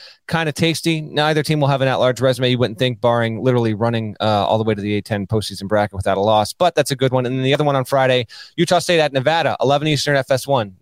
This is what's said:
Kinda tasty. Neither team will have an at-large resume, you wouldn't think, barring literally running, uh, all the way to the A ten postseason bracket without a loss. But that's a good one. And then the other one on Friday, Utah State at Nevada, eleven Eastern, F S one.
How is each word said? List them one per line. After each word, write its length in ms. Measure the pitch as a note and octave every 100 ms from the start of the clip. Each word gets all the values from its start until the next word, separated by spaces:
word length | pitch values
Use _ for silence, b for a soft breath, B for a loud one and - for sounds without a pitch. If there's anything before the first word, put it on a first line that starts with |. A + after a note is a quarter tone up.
| B B -
Kinda 240 | E3 D#3+
tasty. 480 | - E3 D#3 E3+ D#3+
Neither 420 | D3+ D3 D3+ D#3
team 160 | D3 D3+
will 80 | C#3
have 140 | C#3
an 80 | C3+
at-large 320 | G#2+ B2 A#2+
resume, 280 | C3 B2 B2+
you 80 | B2
wouldn't 200 | A#2+ A2+
think, 220 | B2+ A#2
barring 420 | A#2+ A#2+ A2+ A2+
literally 320 | B2+ B2 A2+
running, 400 | G#2 A#2 A#2 A2 G2
uh, 260 | G#2+ G#2 G2
all 100 | A2
the 60 |
way 140 | A2 G#2
to 40 |
the 160 | G#2 G#2
A 60 |
ten 240 | - G#2 G2
postseason 400 | A2 G2+ G2 G2
bracket 300 | G#2+ G#2 F#2+
without 200 | G2 F#2+
a 40 |
loss. 320 | G#2 G#2+ G#2
But 240 | - F3 D#3
that's 160 | C#3
a 40 | C3
good 140 | C3
one. 160 | B2+ B2
And 80 |
then 80 | C3
the 100 | C3
other 120 | D3
one 100 | D3
on 100 | C#3
Friday, 440 | B2+ C#3 C3 B2+ A2+ B B
Utah 240 | - F3 F3
State 220 | - E3+
at 120 | D3+
Nevada, 440 | C3+ B2+ E3 C#3 -
eleven 280 | B2 C#3 D#3
Eastern, 260 | D3 -
F 160 | C#3 C3
S 160 | C3 -
one. 300 | C3+ G2+ F#2